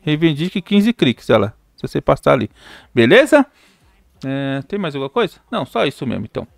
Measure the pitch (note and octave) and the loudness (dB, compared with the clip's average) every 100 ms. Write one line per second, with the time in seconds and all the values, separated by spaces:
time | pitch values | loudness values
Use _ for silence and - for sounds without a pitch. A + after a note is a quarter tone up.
0 | - D#3 E3+ C#3+ F3 G3+ - G3+ G#3 - | -2 0 0 0 -4 -6 0 0 2 0
1 | D3+ A2+ - A2+ G#2 - _ _ B2+ C#3+ | 0 -2 0 0 0 -6 _ _ -8 -4
2 | C#3+ C#3+ - C#3+ G#2 _ - - _ - | -2 0 2 0 0 _ -20 -20 _ 0
3 | E3 G3+ D4 D4+ C4 _ _ _ _ _ | 4 4 6 2 2 _ _ _ _ _
4 | _ _ C3+ C3+ C#3 C3+ C3+ G3+ F3+ C#3 | _ _ -8 -6 -6 -8 -8 -8 -6 -6
5 | C3+ - G#3+ - _ A3+ D3 - F3 - | -6 -4 -4 -6 _ -8 -6 -2 -2 -4
6 | - G2 A2 - - | -8 -6 -8 -10 -12